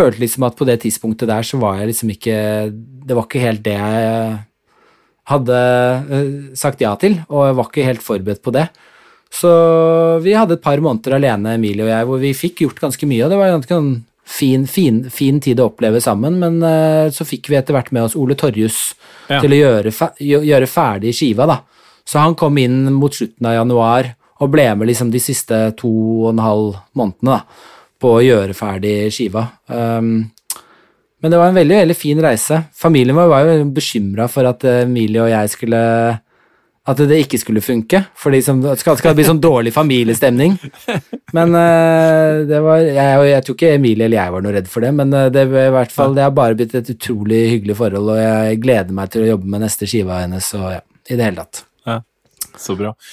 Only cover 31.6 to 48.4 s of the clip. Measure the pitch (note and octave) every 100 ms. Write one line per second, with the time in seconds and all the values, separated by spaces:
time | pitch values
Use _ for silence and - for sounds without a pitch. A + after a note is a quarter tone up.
31.6 | D#3 G3+ E3+ E3+ D3 D3+ D#3 A2 - D#3+
32.6 | D#3+ - E3 D3 B2 D3+ F3 C#3 D#3 D#3+
33.6 | C#3+ C#3 - A#2 G2 G2+ A#2 C#3 B2+ A#2+
34.6 | C3 B2 B2 A#2+ G#2+ A2+ A2+ A2 G#2 -
35.6 | A2+ A2+ A2+ A2+ A#2 A#2 - _ _ _
36.6 | _ _ - C3 C#3+ D#3 C#3 A#2+ - G#2+
37.6 | - A#2 A2+ F#3+ F#3+ - D3+ C3+ C3+ C3
38.6 | C#3 C3 E3+ C#3+ E3 D3 D3 D#3+ D#3+ B2+
39.6 | A#2 D3 D#3 B2+ A2+ A2 C3+ A#2+ D#3+ F#3+
40.6 | - - - F#3+ - - - E3 E3+ E3+
41.6 | E3+ E3 E3 E3 D#3+ D#3+ D#3 D#3 D3 D3+
42.6 | D#3 D#3+ E3 C#3 C#3 C3+ C#3+ C#3 C3 A#2+
43.6 | E3 C#3+ B2+ A2 A2+ A2 F2+ F2+ G2+ G2+
44.6 | F#2 A#2 A#2+ D3 C#3 C#3 C3+ C3+ C3+ C3+
45.6 | C3 C3 A#2+ - C3+ C#3 C#3 C#3 A#2+ A2
46.6 | A2+ B2+ A#2 A2+ - A2 G#2 A2+ A2+ A#2
47.6 | G2+ G2+ A2 G2 G#2 A2 A2 A2